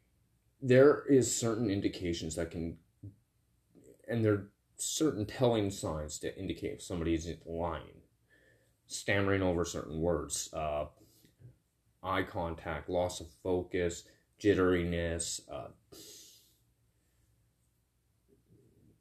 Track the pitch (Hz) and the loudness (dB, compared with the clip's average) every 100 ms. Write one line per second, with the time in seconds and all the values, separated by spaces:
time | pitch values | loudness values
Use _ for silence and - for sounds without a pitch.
0 | _ _ _ _ _ _ 131 127 143 143 | _ _ _ _ _ _ 6 8 10 8
1 | - 135 110 - 117 110 113 101 95 - | 4 4 4 0 0 0 0 0 -2 -2
2 | 90 82 80 80 80 85 82 80 _ _ | -4 -4 -4 -4 -6 -6 -8 -8 _ _
3 | 101 - _ _ _ _ _ - - - | -20 -20 _ _ _ _ _ -20 -20 -16
4 | - 117 107 101 101 _ _ - - - | -4 2 4 2 -2 _ _ -10 -6 0
5 | 156 104 107 - 123 113 98 101 95 78 | 0 0 -4 2 4 4 0 -2 -4 -4
6 | 76 - - - 92 80 - - - 87 | -6 -8 -8 -6 -8 -6 -6 -8 -8 -4
7 | 80 82 82 80 82 82 85 78 - - | 0 0 -2 -10 -8 -4 -4 -4 -10 -20
8 | - _ _ _ _ _ _ _ - - | -20 _ _ _ _ _ _ _ -14 -8
9 | - 101 98 98 92 85 85 82 - 78 | 0 2 2 2 2 2 -2 -4 -6 -2
10 | 85 78 80 - - 80 78 73 73 - | 0 0 -2 -6 -6 -6 -4 -4 -6 -12
11 | - _ _ _ - - _ _ _ _ | -20 _ _ _ -20 -20 _ _ _ _
12 | 92 95 92 95 85 82 85 78 - 90 | -2 -2 -2 -4 -6 -6 -6 -8 -4 -2
13 | 90 - 82 - 95 90 90 92 87 87 | 0 -4 -12 -8 -2 -2 0 -2 -2 -4
14 | - _ _ - 104 90 90 90 85 85 | -12 _ _ 0 4 6 6 4 2 -2
15 | 85 82 - - - - - - _ - | -2 -4 -4 -8 -10 -12 -12 -18 _ -20
16 | - - - - _ _ _ _ _ _ | -20 -20 -20 -20 _ _ _ _ _ _
17 | _ _ _ _ _ _ _ _ _ _ | _ _ _ _ _ _ _ _ _ _
18 | _ _ _ _ _ _ _ _ - _ | _ _ _ _ _ _ _ _ -20 _